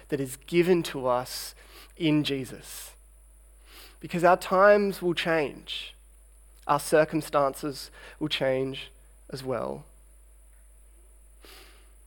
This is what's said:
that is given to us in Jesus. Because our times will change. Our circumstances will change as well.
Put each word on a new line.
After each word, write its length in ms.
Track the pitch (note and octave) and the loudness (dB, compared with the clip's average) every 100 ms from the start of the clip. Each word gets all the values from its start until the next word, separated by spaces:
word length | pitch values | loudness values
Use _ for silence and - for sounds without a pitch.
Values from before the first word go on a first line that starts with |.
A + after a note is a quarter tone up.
| - | -6
that 100 | C#3 | -4
is 180 | C3 - - | -4 -10 0
given 340 | E3+ E3+ F3 | 2 4 4
to 220 | - C#3 | 0 -2
us 480 | B2+ B2 B2+ - - - - - - - | 0 0 -2 -10 -12 -16 -20 -20 -18 -2
in 260 | D#3+ D3+ | 2 2
Jesus. 680 | C#3 C#3 A#2+ G2 - - - - - - - - - - - - - - | 0 -4 -6 -12 -16 -16 -18 -20 -20 -20 -20 -20 -20 -20 -20 -20 -20 -18
Because 240 | D3+ F3 | -8 2
our 140 | F3 F3+ | 4 4
times 680 | - F#3 G#3 G#3 G3+ F3 | 2 6 8 6 4 -2
will 100 | F3+ | -4
change. 800 | D#3+ F3 D#3+ C#3 - - - - - - - - - - - - | -2 0 0 -2 -6 -12 -12 -14 -18 -20 -20 -20 -20 -20 -8 -2
Our 120 | C#3+ | -2
circumstances 1120 | - D#3+ D#3 D#3 - D3 C3+ - D3+ C3 - - - - | 2 4 4 0 -2 0 0 -2 -8 -10 -14 -20 -18 -8
will 100 | D3+ | -6
change 640 | - C3+ C3 C3+ C3+ - - - - - | -2 0 0 -4 -8 -14 -20 -20 -20 -16
as 140 | C3 | -10
well. 400 | C3 A#2 C2+ C#3+ - - - - - - - - - - - - - - - - - - - - - - | -6 -6 -6 -10 -14 -20 -20 -20 -20 -20 -20 -20 -20 -20 -20 -20 -20 -20 -20 -20 -20 -20 -20 -20 -20 -20